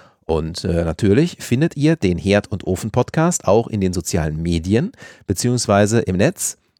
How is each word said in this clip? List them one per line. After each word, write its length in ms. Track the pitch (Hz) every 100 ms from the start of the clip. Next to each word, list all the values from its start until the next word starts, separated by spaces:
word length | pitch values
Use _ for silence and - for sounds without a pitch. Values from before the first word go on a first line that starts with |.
| - _
Und, 400 | - 80 80 85
äh, 180 | 95 85
natürlich 520 | 85 82 104 107 170 -
findet 360 | - 120 165 -
ihr 180 | 147 160
den 200 | 95 85
Herd- 300 | 85 101 -
und 160 | 92 -
Ofen-Podcast 800 | 92 110 120 123 - 165 175 -
auch 220 | 107 117
in 120 | 107
den 120 | 95
sozialen 500 | 90 - 92 78 78
Medien, 480 | 85 85 82 107 185 - - - -
beziehungsweise 720 | 95 120 123 - 101 104 113
im 160 | - 90
Netz, 400 | 127 - - - _ _